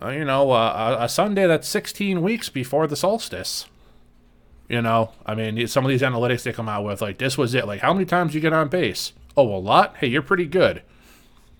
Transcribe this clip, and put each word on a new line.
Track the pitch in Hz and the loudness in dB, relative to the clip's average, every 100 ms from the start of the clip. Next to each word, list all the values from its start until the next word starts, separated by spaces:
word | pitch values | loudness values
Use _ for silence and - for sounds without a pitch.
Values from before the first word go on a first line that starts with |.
uh, | 113 | -8
you | 139 | -6
know, | 147 135 139 | -2 2 4
a, | 120 113 | 4 2
a, | - 110 120 | 2 0 0
a | 120 | 0
Sunday | - 202 196 185 | 0 0 2 4
that's | 160 - | 2 0
sixteen | 208 - - 202 185 | -6 -6 -4 -2 0
weeks | 175 226 - | 0 -2 -4
before | 135 127 143 156 | -8 -2 0 0
the | 151 | 0
solstice. | 175 226 - 87 95 - - - - - _ _ _ _ _ - - | 0 -2 -4 -10 -8 -8 -10 -18 -20 -20 _ _ _ _ _ -20 -6
You | 120 | -2
know, | 117 113 110 - - | 0 2 0 -4 -8
I | |
mean, | 107 110 110 117 | -4 -4 -2 -2
some | 139 | 0
of | 131 | 2
these | 131 | 2
analytics | 131 120 123 120 | 0 0 0 0
they | 127 | -4
come | 110 110 | -6 -4
out | 104 | -4
with, | 104 98 | -4 -4
like, | 107 92 | -6 -4
this | 131 131 | -4 0
was | 123 | 0
it. | 127 104 | 0 -2
Like, | 101 | -2
how | 131 | 0
many | 190 180 | 0 2
times | 175 165 | 0 0
you | 151 | 0
get | 160 | 0
on | 160 147 | 2 0
base? | 180 127 87 - - - - | 0 -2 -2 -8 -12 -2 2
Oh, | 123 | 2
a | 98 | 2
lot? | 95 147 202 - | 4 4 4 0
Hey, | 135 | -2
you're | 131 | 0
pretty | - 196 165 | 0 0 0
good. | 180 120 165 - - - - - _ _ - | 2 2 2 -10 -20 -20 -20 -20 _ _ -20